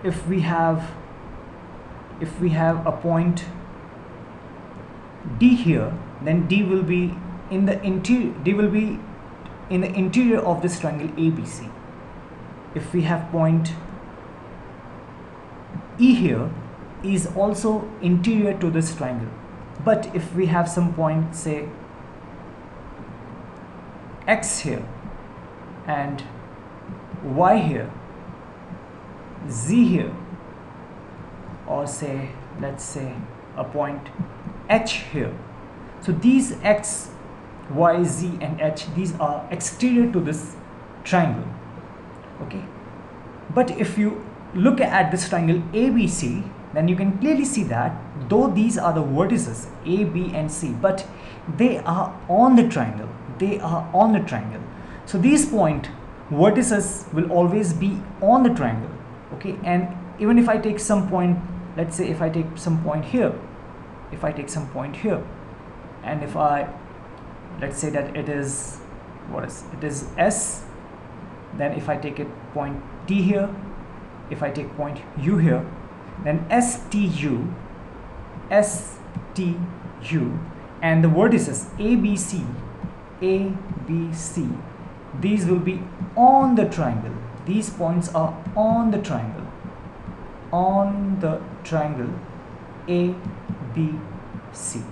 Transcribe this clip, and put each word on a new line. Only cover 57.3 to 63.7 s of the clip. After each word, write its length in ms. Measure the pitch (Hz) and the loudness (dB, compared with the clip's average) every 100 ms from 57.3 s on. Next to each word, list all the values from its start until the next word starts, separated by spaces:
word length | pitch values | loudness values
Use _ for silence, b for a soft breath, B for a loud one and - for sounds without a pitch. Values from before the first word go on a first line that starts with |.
always 420 | 175 175 208 190 | 6 6 4 2
be 280 | 160 196 190 - - | 2 0 0 -6 2
on 220 | 196 254 | 6 8
the 100 | 240 | 8
triangle. 380 | 240 127 113 110 - - - - | 4 0 0 -4 -10 -14 -16 -14
Okay, 220 | - 196 - | -8 -6 -4
and 240 | 175 180 180 - - - | 2 2 2 -6 -12 0
even 180 | 214 240 | 6 8
if 120 | 233 | 8
I 80 | 214 | 4
take 220 | 220 208 | 2 -2
some 280 | - 202 170 | 2 2 2
point, 300 | 180 180 175 - - - - | 2 4 2 0 -8 -8 -4
let's 180 | 165 - | -4 -2
say 140 | 185 | -2
if 120 | 156 | 0
I 80 | 160 | 0
take 280 | 165 165 - | 0 -2 -4
some 260 | 170 160 | 0 0
point 220 | 156 151 151 | 2 -2 0
here, 280 | 247 190 - - - - | 2 2 0 -10 -14 -16